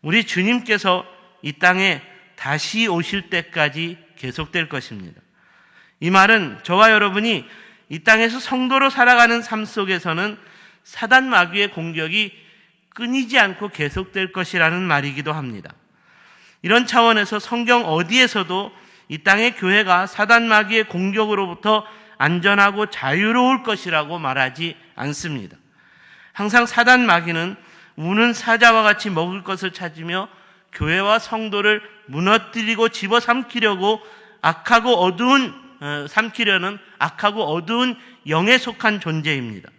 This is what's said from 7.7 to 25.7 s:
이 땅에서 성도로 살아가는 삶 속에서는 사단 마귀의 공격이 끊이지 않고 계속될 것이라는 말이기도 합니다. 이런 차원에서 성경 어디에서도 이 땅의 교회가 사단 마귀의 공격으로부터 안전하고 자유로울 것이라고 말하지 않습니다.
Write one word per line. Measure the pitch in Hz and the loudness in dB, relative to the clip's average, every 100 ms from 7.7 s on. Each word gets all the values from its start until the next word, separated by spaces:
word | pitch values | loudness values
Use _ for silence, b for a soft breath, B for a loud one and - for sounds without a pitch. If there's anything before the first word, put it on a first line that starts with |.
| B B | B B
이 | 151 | -6
땅에서 | 190 220 226 247 | 2 4 2 -2
성도로 | - 262 254 269 269 | -4 -2 0 2 2
살아가는 | 269 247 247 233 233 | 4 4 6 6 4
삶 | 220 220 | -2 -6
속에서는 | 214 - 196 180 175 160 202 208 b b b b | -6 -6 -4 -4 -2 -4 -4 -8 b b b b
사단 | _ - 220 262 262 | _ -10 4 4 4
마귀의 | 220 175 190 202 | 2 2 0 -4
공격이 | 190 165 160 160 196 208 - b b b b _ | -4 -8 -6 -4 -4 -4 -8 b b b b _
끊이지 | - 240 262 240 254 | -10 -4 -2 0 2
않고 | 202 185 202 | 2 0 -10
계속될 | - 147 190 190 196 190 | -6 -6 -6 -8 -6 -6
것이라는 | 185 175 185 160 175 | -6 -4 0 0 0
말이기도 | 185 147 143 135 147 | -2 -2 -2 -8 -8
합니다. | 156 131 107 - - _ b b b b b b b | -6 -8 -12 -16 -20 _ b b b b b b b
이런 | 175 226 247 | 0 2 2
차원에서 | 247 233 220 202 214 | 2 4 2 0 -6
성경 | - 240 233 240 | -6 -4 0 0
어디에서도 | 202 156 170 240 247 220 170 185 202 b b b b | 2 -2 0 2 2 0 -4 -4 -6 b b b b
이 | 156 | -4
땅의 | 196 196 233 226 | 2 4 2 0
교회가 | 185 202 196 180 190 | 0 2 2 0 0
사단 | - 202 233 233 | -4 2 4 4
마귀의 | 214 208 220 | 2 2 -2
공격으로부터 | 214 175 190 202 214 202 190 170 208 214 208 B B B | -2 -4 -4 -2 -2 -2 -4 -4 0 0 -2 B B B
안전하고 | 139 175 180 202 202 202 214 | 0 2 2 4 2 2 -6
자유로울 | - 131 156 208 240 254 262 | -4 -4 0 2 2 2 2
것이라고 | 240 208 175 160 147 170 | -2 -6 -2 -4 -2 -6
말하지 | 143 135 131 131 170 156 _ | -6 -2 -2 -2 -10 -10 _
않습니다. | - 135 147 170 143 95 - _ | -10 -8 -8 -8 -8 -10 -20 _